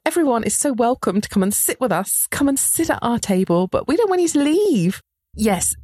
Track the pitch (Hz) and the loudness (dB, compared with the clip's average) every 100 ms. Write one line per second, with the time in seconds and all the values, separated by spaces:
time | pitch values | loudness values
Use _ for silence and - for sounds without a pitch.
0 | 320 349 285 233 - - 294 240 240 254 | -2 0 2 2 0 -2 0 0 0 0
1 | 208 190 - 202 190 - - - 254 170 | 0 -2 0 0 0 0 -4 -2 -2 -2
2 | 196 - - - 277 277 - - 320 - | -2 -4 -4 0 0 0 -2 0 -2 -2
3 | 233 233 - 185 190 175 185 - - 349 | -2 -2 0 0 2 0 0 -2 0 0
4 | 415 370 339 294 285 349 415 226 170 - | 2 2 2 2 2 2 2 2 0 -2
5 | - _ _ - 214 180 - - | -12 _ _ -2 0 0 -2 -6